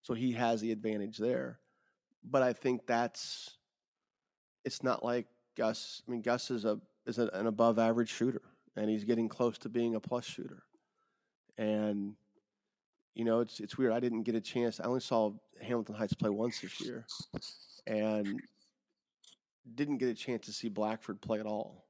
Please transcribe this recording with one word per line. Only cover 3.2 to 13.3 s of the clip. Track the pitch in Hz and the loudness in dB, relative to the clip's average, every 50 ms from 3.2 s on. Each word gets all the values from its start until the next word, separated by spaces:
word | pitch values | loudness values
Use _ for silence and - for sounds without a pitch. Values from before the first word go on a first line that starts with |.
| - - - - - - - _ _ _ _ _ _ _ _ _ _ _ _ _ _ _ _ _ _ _ _ _ _ | -8 -8 -8 -10 -10 -14 -16 _ _ _ _ _ _ _ _ _ _ _ _ _ _ _ _ _ _ _ _ _ _
it's | 135 - - - | -8 -6 -2 0
not | 131 120 - - | 2 2 2 0
like | 120 120 123 117 _ _ _ _ _ _ | 0 0 0 -2 _ _ _ _ _ _
Gus. | - 117 110 110 - - - - - - | 0 0 0 0 -2 -6 -10 -12 -12 -8
I | - | -6
mean, | 123 117 107 | -6 -2 2
Gus | 120 120 123 - - | 2 2 2 2 -2
is | 131 117 104 | -2 0 2
a, | 110 107 107 - _ _ _ _ | 0 0 0 -2 _ _ _ _
is | - 113 113 | -6 0 0
a, | 120 107 - | 0 0 0
an | 95 107 | 0 0
above | 113 107 104 117 117 113 110 | 0 4 6 6 6 6 6
average | 113 113 113 117 117 110 | 4 4 4 4 2 0
shooter, | - - 117 127 131 104 - - _ _ _ _ _ | 0 0 0 0 0 -2 -8 -12 _ _ _ _ _
and | 107 107 107 | -2 0 2
he's | 110 110 101 | 2 0 2
getting | 107 120 113 113 107 | 2 2 2 2 0
close | - - 123 120 113 - | 0 2 0 0 0 -2
to | - 117 | -10 -4
being | 110 120 117 117 113 | 0 0 2 2 0
a | 110 | -2
plus | - - 123 120 120 | -2 -2 -4 -4 -4
shooter. | - - - - - - - - _ _ _ _ _ _ _ _ _ _ _ _ _ _ _ _ _ _ - | -6 -10 -10 -10 -10 -12 -16 -20 _ _ _ _ _ _ _ _ _ _ _ _ _ _ _ _ _ _ -4
And, | 110 107 107 107 107 107 104 101 101 101 107 _ _ _ _ _ _ _ _ _ _ _ _ _ _ _ _ _ _ _ _ | 0 0 2 2 2 0 0 -2 -4 -6 -8 _ _ _ _ _ _ _ _ _ _ _ _ _ _ _ _ _ _ _ _
you | - 117 | -2 2
know, | 117 | 2